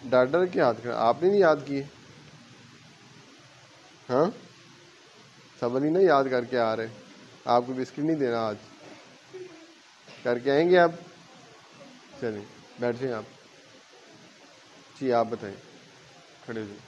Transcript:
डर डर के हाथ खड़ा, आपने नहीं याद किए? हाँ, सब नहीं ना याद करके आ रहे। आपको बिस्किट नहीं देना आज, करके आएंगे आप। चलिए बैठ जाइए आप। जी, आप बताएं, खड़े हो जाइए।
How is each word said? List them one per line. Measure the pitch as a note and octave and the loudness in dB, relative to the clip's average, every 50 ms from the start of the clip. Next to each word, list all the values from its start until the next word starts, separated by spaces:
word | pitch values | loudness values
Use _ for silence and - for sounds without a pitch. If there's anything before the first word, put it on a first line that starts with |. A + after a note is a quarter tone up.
| - | -4
डर | C3 B2 B2+ B2+ | 2 2 2 2
डर | C3 D3 E3+ F#3 | 4 2 0 0
के | F#3 F#3 F#3+ | 0 0 2
हाथ | D#3 B2 A2+ | 2 2 0
खड़ा, | G#2+ A2+ A#2+ A2+ | 0 -6 -6 -4
आपने | A2+ A2+ A#2 A#2 C#3 E3+ F#3 | 0 2 2 2 2 2 2
नहीं | G3+ G#3 | 4 4
याद | F#3+ D#3+ D#3 C#3+ C#3 | 4 4 2 0 -2
किए? | C#3 C#3+ C#3 C#3 C#3+ - - - - - - - - - - - - - - - - - - - - - - - - - - - - - - - - - - - - - - - - - - - - | -6 -6 -8 -8 -10 -16 -20 -20 -20 -20 -20 -20 -20 -20 -20 -20 -20 -20 -20 -20 -20 -20 -20 -20 -20 -20 -20 -20 -20 -20 -20 -20 -20 -20 -20 -20 -20 -20 -20 -20 -20 -20 -20 -20 -20 -20 -20 -8 -2
हाँ, | B2 C3 D#3 F#3+ B3 - - - - - - - - - - - - - - - - - - - - - - - - - - | 2 2 2 2 0 -8 -20 -20 -20 -20 -20 -20 -20 -20 -20 -20 -20 -20 -20 -20 -20 -20 -20 -20 -20 -20 -20 -20 -12 -6 -6
सब | A#2+ B2 | -2 -2
नहीं | C3 C#3+ D3+ | 0 0 0
ना | D#3+ F#3 | 2 4
याद | G3 F3+ D3+ C#3 C3+ C3 | 4 6 6 4 4 2
करके | C3 B2 A#2+ A#2 B2+ | 0 -2 -2 -2 -2
आ | B2 A#2 A2+ A2 | 0 0 0 -2
रहे। | A2+ A2+ A2+ A2 - - - - - - - - - - | -4 -6 -10 -12 -18 -20 -20 -20 -20 -20 -20 -20 -12 -2
आपको | - A#2 B2 B2 B2 C3 | 2 2 2 2 0 -6
बिस्किट | B2+ C3 B2+ - - D3 | -6 -6 -8 -6 -6 -2
नहीं | D#3 E3 | -2 0
देना | D3+ C#3 B2 A#2 A#2 | 0 0 -2 0 -2
आज, | A2+ A2 G#2 G#2 - - - - - - - - - - - - - - - F#4 F#4 F4 D#4+ D#4+ - - - - _ - - _ - - - - - | -2 -4 -6 -8 -12 -20 -20 -20 -20 -20 -20 -20 -20 -20 -20 -20 -20 -20 -18 -18 -18 -18 -18 -20 -20 -20 -20 -20 _ -20 -20 _ -20 -20 -20 -8 -4
करके | B2 A#2+ B2 A#2+ C#3 | -2 -2 0 0 2
आएंगे | C#3 C#3+ E3 F3 F3+ | 2 4 4 6 6
आप। | F3+ F3 E3 E3 - - - - - - - - - - - - - - - - - - - - - - - - - | 6 6 4 2 -4 -16 -20 -20 -20 -20 -20 -20 -20 -20 -20 -20 -20 -20 -20 -20 -20 -20 -20 -20 -20 -20 -20 -14 -8
चलिए | B2+ A#2 G#2+ G2+ G2+ - - - - - - - | -8 -8 -8 -8 -12 -14 -20 -20 -20 -20 -10 -4
बैठ | B2 A#2+ A#2 | -4 -4 -4
जाइए | A#2+ C3 C3+ A#2+ | -2 -4 -6 -6
आप। | A2 G#2 - - - - - - - - - - - - _ - - - - - - - - - - - - - - - - - - - - - - | -6 -10 -12 -20 -20 -20 -20 -20 -20 -20 -20 -20 -20 -20 _ -20 -20 -20 -20 -20 -20 -20 -20 -20 -20 -20 -20 -20 -20 -20 -20 -20 -20 -20 -20 -14 -6
जी, | C#3 C3 | -2 0
आप | A#2+ A#2 A#2 | 2 2 2
बताएं, | G#2+ A#2 G#2+ A2 G2+ G2 - - - - - - - - - - - - - - - - - - | 0 -4 -8 -8 -12 -12 -14 -18 -20 -20 -20 -20 -20 -20 -20 -20 -20 -20 -20 -20 -20 -20 -20 -14
खड़े | - A#2 A2+ | -12 -10 -10
हो | A2 | -10
जाइए। | G2+ G#2 G#2 - | -10 -14 -18 -20